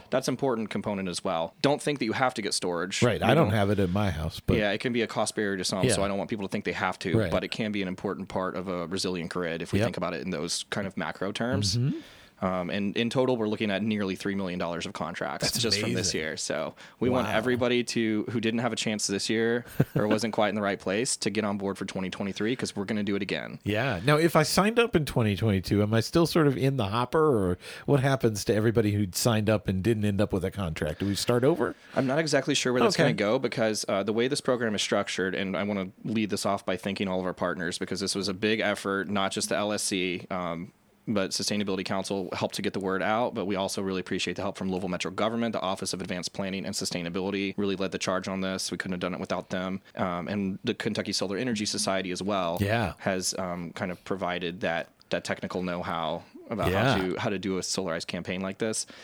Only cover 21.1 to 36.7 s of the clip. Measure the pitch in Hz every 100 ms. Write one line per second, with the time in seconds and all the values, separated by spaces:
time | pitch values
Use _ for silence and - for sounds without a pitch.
21.1 | - 110 104 104 101 98 95 98 95 92
22.1 | - 101 95 104 131 101 - 95 107 104
23.1 | 98 98 80 57 69 101 104 135 92 117
24.1 | 151 165 160 151 - 196 233 233 175 143
25.1 | - 110 95 113 95 - 101 104 113 -
26.1 | 170 160 175 147 127 135 135 98 113 123
27.1 | 160 156 117 92 90 - - - 139 135
28.1 | 135 120 104 - 107 110 113 104 101 101
29.1 | - 123 110 104 107 - 95 92 110 104
30.1 | 98 104 101 92 - 90 78 78 78 98
31.1 | 98 - 120 127 180 - - - - 131
32.1 | 143 160 139 147 135 131 123 226 165 147
33.1 | 107 104 131 131 131 110 107 - 101 101
34.1 | 110 127 139 - 123 117 101 - 107 98
35.1 | - 92 90 95 90 101 104 95 - -
36.1 | 110 107 101 107 101 -